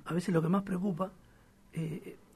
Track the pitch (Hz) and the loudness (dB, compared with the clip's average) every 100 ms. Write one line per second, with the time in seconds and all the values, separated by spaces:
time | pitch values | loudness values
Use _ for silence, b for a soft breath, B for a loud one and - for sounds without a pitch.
0 | - 165 180 165 165 196 196 185 202 160 | -2 0 2 4 4 2 2 -2 0 -2
1 | 190 - b b b _ - 165 160 - | -4 -8 b b b _ -12 -6 -6 -6
2 | - - - | -10 -16 -18